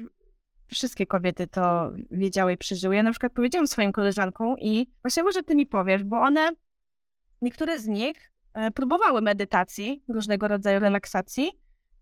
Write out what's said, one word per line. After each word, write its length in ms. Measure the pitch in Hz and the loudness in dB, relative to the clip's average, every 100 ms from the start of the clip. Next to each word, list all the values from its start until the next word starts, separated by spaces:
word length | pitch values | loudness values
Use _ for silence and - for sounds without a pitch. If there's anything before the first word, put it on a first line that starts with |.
| 226 _ _ _ _ _ - | -14 _ _ _ _ _ -12
wszystkie 400 | - 254 - 190 | -6 -4 -2 -2
kobiety 400 | 190 180 180 180 | 0 0 -2 -4
to 440 | - 180 170 160 185 - | 0 2 2 -2 -6 -8
wiedziały 420 | 180 190 190 185 | -2 -2 2 0
i 40 | 180 | 0
przeżyły. 400 | - 185 185 202 | -4 -4 0 2
Ja 60 | |
na 80 | 226 | 2
przykład 220 | 233 247 | 0 -2
powiedziałam 340 | - 247 349 294 | 0 0 2 0
swoim 260 | - 202 | 0 0
koleżankom 680 | 202 202 196 190 - 226 269 | 2 0 2 -2 -2 -2 -2
i 280 | 214 214 254 _ | 0 0 -2 _
właśnie 200 | 254 330 | -4 0
może 200 | 359 370 | 0 0
ty 120 | 302 | 2
mi 120 | 294 277 | 2 2
powiesz, 380 | 202 185 196 | 0 2 2
bo 160 | 202 226 | 0 0
one, 300 | 269 294 320 330 _ _ _ _ _ _ _ _ | 2 4 2 -2 _ _ _ _ _ _ _ _
niektóre 360 | 240 - 320 311 | -6 -4 -4 -4
z 80 | 214 | -4
nich, 460 | 202 262 311 - _ _ | -2 -4 -6 -16 _ _
e, 160 | 220 220 | -6 -4
próbowały 520 | - 262 339 403 247 | -2 0 2 2 2
medytacji, 800 | 214 208 202 196 185 - 208 277 - | 2 0 0 0 0 -4 -8 -8 -6
różnego 400 | 220 214 202 208 | -6 -2 0 0
rodzaju 320 | 208 202 196 | 0 2 2
relaksacji 720 | 208 202 - 190 190 - 311 - _ _ _ _ | 4 2 -2 -4 -4 -2 -4 -4 _ _ _ _